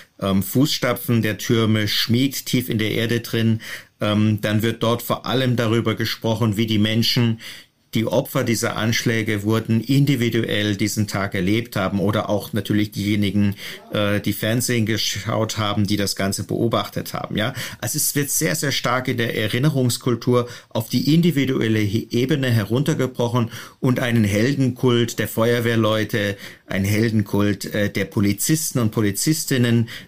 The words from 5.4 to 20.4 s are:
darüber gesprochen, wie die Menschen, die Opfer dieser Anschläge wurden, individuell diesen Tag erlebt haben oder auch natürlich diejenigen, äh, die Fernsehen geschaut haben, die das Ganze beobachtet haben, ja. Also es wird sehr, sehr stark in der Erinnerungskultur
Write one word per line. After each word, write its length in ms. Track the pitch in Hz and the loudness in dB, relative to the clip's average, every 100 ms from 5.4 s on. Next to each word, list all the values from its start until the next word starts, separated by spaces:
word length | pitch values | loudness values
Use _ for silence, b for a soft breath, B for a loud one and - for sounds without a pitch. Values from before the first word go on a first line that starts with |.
| 127 120 | 2 2
darüber 400 | 113 117 113 104 | 2 2 0 -2
gesprochen, 600 | 110 - 113 107 113 101 | -4 -4 -2 0 0 2
wie 100 | 113 | 0
die 120 | 110 | 2
Menschen, 600 | 107 110 113 - 120 113 B B B _ _ | 2 2 2 2 2 0 B B B _ _
die 140 | 117 113 | -2 0
Opfer 380 | 120 120 139 | 0 0 -2
dieser 320 | 113 110 113 - | 0 0 -2 -2
Anschläge 680 | 110 113 120 113 107 104 | -2 0 0 0 0 -2
wurden, 380 | 104 110 110 113 | 0 0 2 0
individuell 960 | - 139 143 131 117 117 - 107 104 98 | 2 2 4 2 2 0 0 0 0 0
diesen 320 | 107 - 104 | -2 -2 -2
Tag 260 | 104 98 | -2 -2
erlebt 400 | 101 90 110 117 | 0 0 0 -2
haben 240 | 107 92 98 | -2 -2 0
oder 300 | 98 110 95 | 0 0 0
auch 240 | 101 - | -2 -2
natürlich 400 | 110 - 104 107 | -6 -2 0 0
diejenigen, 640 | - 101 104 101 101 101 98 B B - | -2 -2 0 0 0 0 -2 B B -6
äh, 280 | 107 104 104 | -2 0 0
die 120 | 107 | -2
Fernsehen 540 | - 110 120 120 120 107 | -2 -2 0 0 0 0
geschaut 720 | 107 - 101 107 117 110 - | 0 -2 -4 -4 -2 -2 -2
haben, 300 | 104 104 98 | -2 0 0
die 80 | 101 | 0
das 180 | 98 | -2
Ganze 300 | - 98 98 | -2 -2 -2
beobachtet 720 | 92 - 117 113 101 - - | -4 -2 0 0 -2 -6 -8
haben, 220 | - - 95 | -8 -6 -4
ja. 160 | 107 B B B | -4 B B B
Also 160 | 117 - | -6 -2
es 180 | - | -2
wird 160 | 147 143 | -2 -2
sehr, 240 | - 160 | 0 0
sehr 160 | 165 143 | 0 -2
stark 380 | 123 131 123 127 | -2 0 0 0
in 80 | 117 | -2
der 200 | 117 - | -2 0
Erinnerungskultur 1120 | 107 123 151 131 127 - - 120 - 123 | -2 2 2 2 0 0 0 0 2 2